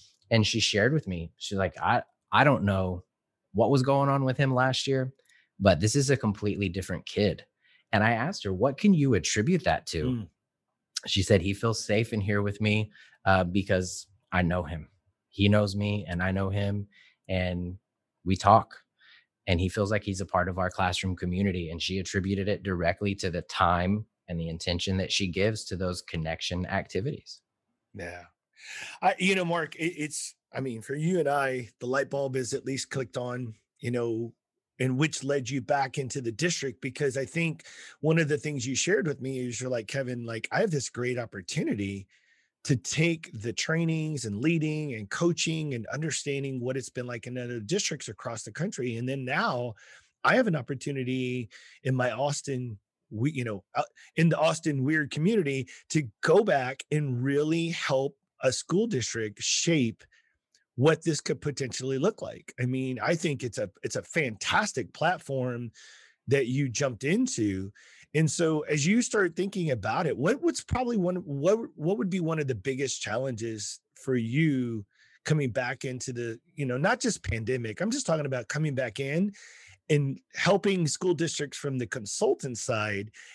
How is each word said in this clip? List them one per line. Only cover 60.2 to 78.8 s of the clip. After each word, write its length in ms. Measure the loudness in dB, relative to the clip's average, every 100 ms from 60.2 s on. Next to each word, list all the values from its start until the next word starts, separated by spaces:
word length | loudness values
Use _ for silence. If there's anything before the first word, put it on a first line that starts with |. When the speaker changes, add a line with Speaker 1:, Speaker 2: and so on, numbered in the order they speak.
| _ _ _ _ _ 4
Speaker 2:
what 260 | 4 4
this 180 | 0 -2
could 200 | -2 -4
potentially 580 | -4 -4 -6 -4 -4 0
look 240 | 0 0
like. 320 | -10 -12 -16 -4
I 60 | -2
mean, 320 | -2 -2 -2
I 120 | 0
think 280 | 0 0 -2
it's 160 | -4 -4
a, 120 | -6 -6
it's 140 | -6 -6
a 60 |
fantastic 880 | -4 -2 -2 -4 0 0 0 -4 -8
platform 760 | -2 0 0 -4 -4 -2 -4 -10 -14 -20 -20 -20 _ 0
that 180 | 2 2
you 220 | 0 0
jumped 360 | -2 -4 -2
into. 680 | 0 2 0 0 0 0 -6 -12 -20 -20 -2
And 160 | 2 2
so 300 | 2 2 2
as 260 | 0 0 4
you 160 | 2
start 340 | 2 2 2 0
thinking 340 | -4 -2 0
about 360 | 0 0 0 0
it, 100 | 0
what, 240 | 0 2
what's 200 | 0 -2
probably 340 | -4 -2 0 0
one, 200 | 0 -2
what, 420 | -6 0 2 2 0 -4
what 220 | -2 0
would 120 | 0
be 100 | 0
one 180 | 0 0
of 80 | -2
the 80 |
biggest 460 | -2 -4 -2 -4 -4
challenges 800 | -4 -2 -2 -4 -6 -6 -10 -12 _ -10
for 200 | 0 0
you 680 | 2 2 4 2 -2 -4 -10 _ _ _
coming 260 | 0 2 2
back 340 | -2 -2 -4
into 280 | -8 -8 -8
the, 260 | -6 -6 -8 _ -6
you 100 | -2
know, 100 | 2
not 240 | 2 2
just 220 | 0 -2
pandemic, 580 | -4 -4 -2 -2 -4 -4
I'm 100 | -2
just 160 | -2 0
talking 200 | 0 0
about 220 | -4 -4
coming 260 | -2 0
back 240 | 0